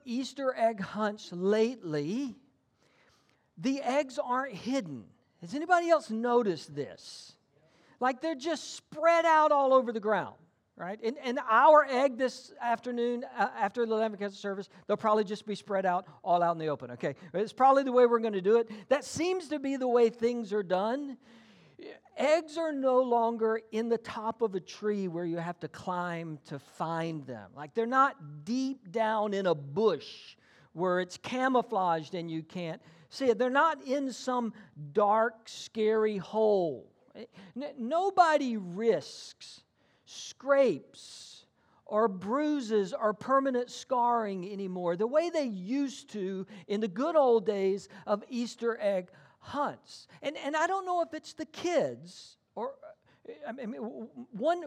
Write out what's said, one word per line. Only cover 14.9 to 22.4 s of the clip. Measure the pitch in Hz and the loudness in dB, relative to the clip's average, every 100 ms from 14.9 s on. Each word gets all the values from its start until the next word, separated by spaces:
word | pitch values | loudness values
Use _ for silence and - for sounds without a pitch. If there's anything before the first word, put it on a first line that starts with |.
| 202 | 0
probably | 220 214 | 2 2
just | 202 208 - | 0 -4 -8
be | |
spread | 196 - 196 190 | -10 -2 0 2
out | 180 185 - | 0 -4 -10
all | 190 175 | 0 2
out | 175 | 4
in | 170 | 0
the | 156 | -2
open, | 139 120 | -4 -8
okay? | 123 156 131 175 | -6 -6 -6 -8
It's | 175 214 | -4 -4
probably | - 262 277 | 4 6 6
the | 269 | 6
way | 247 240 | 6 6
we're | 233 | 6
gonna | 220 196 | 2 0
do | 185 233 | 4 4
it. | 226 - - | 2 -6 -2
That | 269 | 0
seems | - 269 339 370 277 | 0 -2 0 -2 -2
to | 302 | -4
be | 269 269 | -2 -2
the | 254 | 2
way | 240 226 | 6 4
things | 226 233 240 208 | 4 -2 -2 -2
are | 208 | -4
done. | 180 180 214 269 277 247 _ - - - - - - - _ - | 0 0 0 -2 -6 -12 _ -20 -20 -20 -20 -20 -18 -18 _ -2
Eggs | 277 330 | 2 2